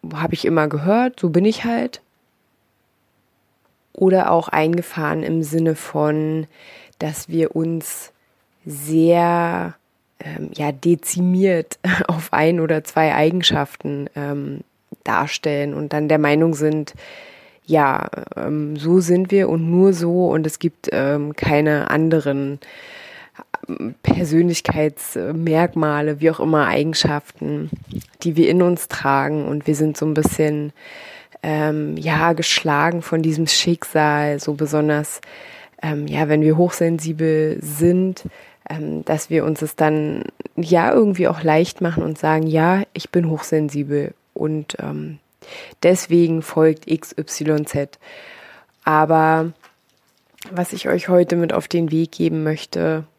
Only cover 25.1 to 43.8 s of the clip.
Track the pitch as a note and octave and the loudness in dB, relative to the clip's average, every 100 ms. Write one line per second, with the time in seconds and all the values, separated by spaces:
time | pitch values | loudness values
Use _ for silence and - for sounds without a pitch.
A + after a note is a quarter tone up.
25.1 | - F#2 E3 E3 D#3 E3+ E3 D3+ D3 D3+ | -6 -4 -2 0 2 2 0 -2 0 -2
26.1 | D3 D#3+ D#3+ D#3+ D#3 C#3+ - D3+ D#3 - | 0 0 2 2 2 4 2 0 0 0
27.1 | D3 - - D3+ D3 D#3 - - - - | -2 -6 -10 -6 -6 -6 -10 -10 -12 -12
28.1 | _ E3+ D#3+ E3+ F3+ F3+ F3 - - C#3 | _ -2 2 4 6 4 0 -4 -4 0
29.1 | C#3 C#3 D3+ C#3+ D3 D3 D3 D#3 D3 D#3 | 0 0 -2 -4 -4 -2 0 0 0 -2
30.1 | D#3 D3+ - D3+ D3+ D3 - - - - | 0 -2 0 -2 0 -6 -10 -20 -20 -20
31.1 | - - - D#3 D#3 D3+ D3+ D3 D#3 D#3 | -20 -20 -12 -4 -2 0 -2 -4 -6 -2
32.1 | D3+ E3 E3 E3 - D#3+ C#3+ D#3+ E3+ - | 2 2 2 0 -2 0 2 2 -2 -4
33.1 | E3 D#3+ D#3 D#3+ - - E3+ - D#3 D3+ | -2 0 0 0 0 0 -2 0 0 2
34.1 | D3 D3 C#3+ - D3 D3+ D3+ D3+ D3+ D3+ | 2 0 -2 -4 -4 -2 0 2 0 -2
35.1 | - - - - - - _ D#3 D3 D3 | -10 -18 -20 -20 -20 -20 _ -6 -6 -4
36.1 | D3 D#3 D3+ D3+ D#3 F3 - E3+ E3 D#3 | -2 0 4 4 4 2 2 0 0 -4
37.1 | D#3 D#3+ D#3 D#3 - D3+ D3 E3+ F3+ F#3 | -2 0 2 0 -2 -8 0 2 4 0
38.1 | F#3 - - - _ - D#3 D3+ D#3 D#3 | -4 -12 -16 -20 _ -12 -10 -6 -8 -4
39.1 | D#3 - D#3+ D#3 D3+ D#3 - D#3 D#3 D3+ | -4 0 -2 0 -2 -6 0 2 2 -2
40.1 | - - - - - E3 E3+ G3+ A#3 G#3+ | -6 -8 -12 -10 -6 2 4 4 4 4
41.1 | F#3 F3 D#3+ D#3+ D#3 F3+ - F3 D#3+ D#3+ | 2 0 0 2 2 2 -2 -2 -2 -4
42.1 | D#3 D#3 D#3 D#3+ D#3 E3 F#3+ G3+ - - | -2 0 0 2 2 2 2 -2 -10 -4
43.1 | F3+ E3+ D3+ - D#3 D3+ C#3+ | -2 0 -4 -2 -2 -2 -4